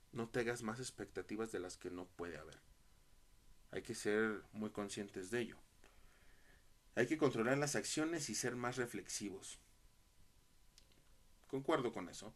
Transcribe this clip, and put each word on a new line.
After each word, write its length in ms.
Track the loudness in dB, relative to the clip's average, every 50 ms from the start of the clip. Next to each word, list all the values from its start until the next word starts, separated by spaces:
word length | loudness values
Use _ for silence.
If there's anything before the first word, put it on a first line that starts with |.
| -18 -8 -6
no 160 | -4 -4 0
te 120 | 0 2
hagas 220 | 2 2 0 0 -2
más 160 | -4 -4 -4
expectativas 720 | -6 -8 -6 -8 -8 -6 -6 -6 -4 -4 -2 -2 -2 -2 -2
de 60 | -4
las 200 | -4 -6 -8 -8
que 120 | -8 -6
no 140 | -6 -6 -8
puede 320 | -8 -8 -8 -6 -6 -6
haber. 220 | -8 -10 -12 -16 -18 -20 -20 -20 -20 -20 -20 -20 -20 -20 -20 -20 -20 -20 -20 -20 -20 -20 -20 -20 -20 -14 -10
Hay 100 | -8 -6
que 140 | -6 -4 -6
ser 480 | -2 2 4 6 6 6 4 2 0 -4 -8 -6
muy 160 | -4 -4 -2
conscientes 600 | -2 -4 -4 -4 -4 -4 -6 -4 -6 -6 -4 -2
de 100 | 0 0
ello. 160 | 0 -2 -4 -12 -18 -20 -20 -20 -20 -20 -20 -20 -20 -20 -20 -20 -20 -20 -20 -20 -20 -20 -20 -20 -20 -20 -20 -20 -20 -2 2
Hay 100 | 4 4
que 100 | 4 4
controlar 400 | 6 6 6 6 6 4 6 6
las 200 | 4 4 4 2
acciones 520 | 2 0 0 2 2 2 2 2 0 -2 -2
y 60 | -2
ser 220 | 0 0 0 0
más 200 | 0 0 0 0
reflexivos. 840 | 0 0 0 -2 -4 -6 -6 -4 -4 -4 -4 -6 -6 -8 -12 -14 -14 -18 -20 -20 -20 -20 -20 -20 -20 -20 -20 -20 -20 -20 -20 -20 -20 -20 -20 -20 -20 -20 -20 -20 -20 -20 -20 -20 -20 -20 -20 -20 -20 -20 -20 -20 -20 -8 -4
Concuerdo 440 | -2 0 4 4 4 6 4 2 0
con 180 | -2 -4 -6
eso. 240 | -6 -10 -10 -12 -12